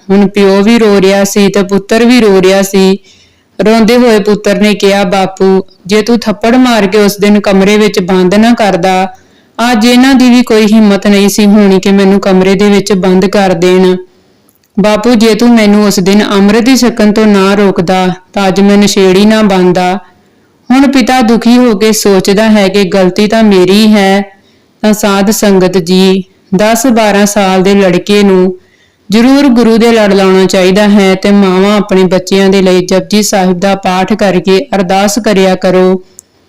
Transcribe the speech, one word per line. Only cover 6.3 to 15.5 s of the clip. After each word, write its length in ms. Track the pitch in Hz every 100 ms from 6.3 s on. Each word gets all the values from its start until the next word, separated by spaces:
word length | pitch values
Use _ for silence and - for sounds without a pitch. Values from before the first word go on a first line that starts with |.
| 190 226 254
ਮਾਰ 320 | 254 226 196
ਕੇ 100 | 214
ਉਸ 200 | 202 202
ਦਿਨ 220 | 208 208
ਕਮਰੇ 380 | 202 190 196 208
ਵਿੱਚ 220 | 214 214
ਬੰਦ 360 | 180 190 180 202
ਨਾ 180 | 226
ਕਰਦਾ, 600 | 233 208 180 190 185 185 - _ _ _ -
ਅੱਜ 280 | 240 240 240
ਇਹਨਾਂ 280 | 247 269 269
ਦੀ 140 | 254
ਵੀ 120 | 247
ਕੋਈ 220 | 240 220 214
ਹਿੰਮਤ 420 | 220 208 196 208
ਨਹੀਂ 220 | 202 202
ਸੀ 160 | - 208
ਹੋਣੀ 340 | 208 202 190
ਕਿ 120 | 196
ਮੈਨੂੰ 280 | 196 196 196
ਕਮਰੇ 360 | 196 185 185 196
ਦੇ 140 | 208
ਵਿੱਚ 220 | 202 196
ਬੰਦ 320 | 196 185 185 196
ਕਰ 280 | 208 190
ਦੇਣ। 420 | 170 180 185 185 185 - _ _ _ _ _ _ -
ਬਾਪੂ, 360 | 202 214 240
ਜੇ 200 | 240 226 214
ਤੂੰ 140 |
ਮੈਨੂੰ 360 | 240